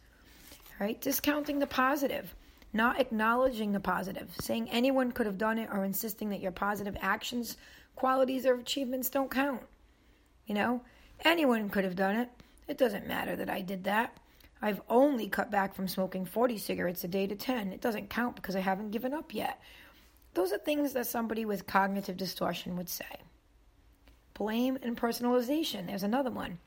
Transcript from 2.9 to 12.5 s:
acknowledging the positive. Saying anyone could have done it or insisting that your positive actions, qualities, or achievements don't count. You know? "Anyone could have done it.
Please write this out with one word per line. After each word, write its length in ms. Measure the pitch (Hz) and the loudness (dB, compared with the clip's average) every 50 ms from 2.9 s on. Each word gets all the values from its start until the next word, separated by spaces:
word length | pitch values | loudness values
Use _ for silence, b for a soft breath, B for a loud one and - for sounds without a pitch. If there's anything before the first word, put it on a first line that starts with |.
| 311 359 | 4 2
acknowledging 720 | 262 - 233 214 214 226 233 247 262 269 254 214 220 208 202 | 0 0 0 2 2 4 4 4 4 2 2 0 0 0 0
the 80 | 196 | 0
positive. 520 | 196 - 180 190 190 185 185 - - - - - | 0 0 0 0 -2 -4 -6 -8 -10 -10 -10 -8
Saying 300 | - - 226 233 226 233 | -4 -2 -2 -2 -2 0
anyone 420 | - 233 240 269 269 262 254 247 | 2 2 4 4 4 4 2 2
could 140 | 240 - 233 | 0 0 0
have 120 | 208 190 185 | 0 0 0
done 200 | 220 220 220 226 | 0 0 0 0
it 120 | 226 208 | -2 -2
or 140 | 202 202 196 | -2 -2 0
insisting 460 | 196 190 - - 226 214 - 214 214 | 0 -2 -2 -4 -6 -6 -6 -4 -4
that 100 | 202 180 | -4 -4
your 140 | - 190 180 | -4 -6 -4
positive 420 | - 202 202 208 202 202 202 190 - | -2 0 0 0 -2 -2 -4 -4 -2
actions, 560 | - 190 202 220 - - - 247 233 220 - B B B B B B B _ - | 0 0 0 0 0 -4 -4 -4 -4 -6 -8 B B B B B B B _ 0
qualities, 480 | - 262 262 269 269 254 269 262 233 | 2 4 4 4 4 2 2 2 4
or 80 | 262 247 | 4 4
achievements 560 | 247 240 - - 285 277 240 262 262 254 - | 4 0 -2 -2 -2 -2 -2 -2 -2 -2 -2
don't 200 | - 277 269 262 | 0 0 0 0
count. 340 | - 247 277 285 269 220 - - - _ b b b b b b b b b b b _ _ | 0 0 2 2 0 -4 -6 -12 -18 _ b b b b b b b b b b b _ _
You 100 | - 208 | -2 0
know? 260 | 208 202 226 247 247 247 B B B B B B - - | 2 2 2 0 0 -4 B B B B B B 2 4
"Anyone 440 | 311 339 349 311 262 240 220 214 202 | 4 6 6 6 6 4 4 2 0
could 140 | - 208 190 | 2 2 2
have 140 | 190 180 180 | 2 2 2
done 180 | 190 190 202 | 2 2 2
it. 140 | 226 247 247 - B B B | 2 0 -2 -6 B B B